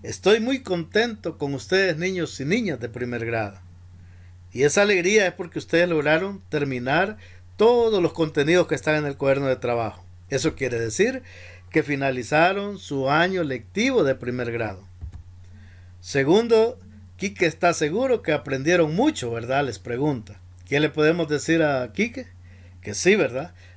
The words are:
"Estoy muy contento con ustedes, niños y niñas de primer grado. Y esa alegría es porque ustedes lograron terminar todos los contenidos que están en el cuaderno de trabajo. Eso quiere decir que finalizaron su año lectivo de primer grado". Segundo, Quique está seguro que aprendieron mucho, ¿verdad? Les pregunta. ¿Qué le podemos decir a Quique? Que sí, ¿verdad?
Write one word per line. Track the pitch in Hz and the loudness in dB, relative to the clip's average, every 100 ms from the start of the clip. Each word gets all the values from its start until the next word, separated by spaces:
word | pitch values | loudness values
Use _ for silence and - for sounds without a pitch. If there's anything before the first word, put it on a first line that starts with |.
"Estoy | - - 180 220 | -10 -2 2 2
muy | 226 269 | 2 -4
contento | 262 175 160 208 240 214 175 156 | -2 -6 -2 -2 -2 -4 -10 -6
con | 143 | -6
ustedes, | 139 - 190 190 156 | -6 0 2 2 0
niños | 180 190 156 - | -4 -4 -6 -6
y | |
niñas | 135 220 214 127 | -2 -2 -2 -6
de | 113 | -8
primer | 117 123 120 117 | -8 -6 -6 -4
grado. | 117 104 98 - - - - - - - - - | -4 -4 -10 -20 -20 -20 -20 -20 -20 -20 -20 -16
Y | 117 | 0
esa | 143 208 | 2 4
alegría | 202 190 170 214 185 | 4 4 4 4 2
es | |
porque | 170 175 160 | -2 -10 -10
ustedes | - 165 175 | 0 2 2
lograron | 160 143 160 196 196 - | 2 2 2 0 -8 -6
terminar | 151 143 127 123 151 196 214 - - - - | -4 -2 -4 0 0 0 -4 -18 -20 -20 2
todos | 220 240 226 208 | 4 6 4 2
los | 165 | 0
contenidos | - 156 151 143 180 170 | 0 -2 0 4 4 4
que | 143 | 0
están | - | 0
en | 151 147 | 0 -2
el | 139 | -2
cuaderno | 139 135 139 | 0 2 0
de | 127 | -2
trabajo. | 120 120 110 - - - - | -2 -2 -4 -8 -20 -20 -6
Eso | 135 151 | -2 -2
quiere | - 127 117 | -2 -4 -2
decir | 113 110 220 262 - - - - - | -4 0 0 0 -12 -20 -20 -20 -2
que | 160 | -2
finalizaron | 139 143 139 127 113 151 175 196 202 196 | 0 -2 -2 -2 0 2 4 2 -6 -10
su | - 139 131 | -8 -4 0
año | 151 180 190 | 2 2 0
lectivo | 156 127 95 - 247 254 | -4 -6 -6 -2 0 2
de | 143 | 2
primer | 131 120 127 120 | 0 -4 -4 -4
grado". | 117 110 95 - - - - - - - - - - - - | -4 -6 -8 -18 -16 -16 -16 -20 -20 -20 -20 -20 -20 -20 -18
Segundo, | - 143 135 196 233 226 226 247 - - - - | -4 -2 4 2 4 2 2 -2 -18 -20 -20 -8
Quique | 196 202 170 | -8 -2 -2
está | - 175 | 2 0
seguro | 160 151 185 262 240 | 2 -2 0 0 0
que | - | 0
aprendieron | 147 139 135 139 180 156 | -4 -2 -4 0 2 2
mucho, | 165 294 294 120 | 2 0 0 -6
¿verdad? | 117 117 135 | -6 -2 -2
Les | 139 104 | -2 -6
pregunta. | 120 120 147 131 - - - - - | -8 -4 -2 -2 -8 -20 -20 -20 -4
¿Qué | 139 | 0
le | 151 | 0
podemos | 151 151 170 156 | 2 2 2 0
decir | 147 - 165 | -2 0 2
a | 156 135 123 | 2 0 -4
Quique? | - 226 262 247 - - - - - | -4 -4 -4 -14 -20 -20 -20 -20 -16
Que | - | -10
sí, | 104 175 208 | -2 2 4
¿verdad? | 135 123 170 - - | 2 -2 -8 -14 -20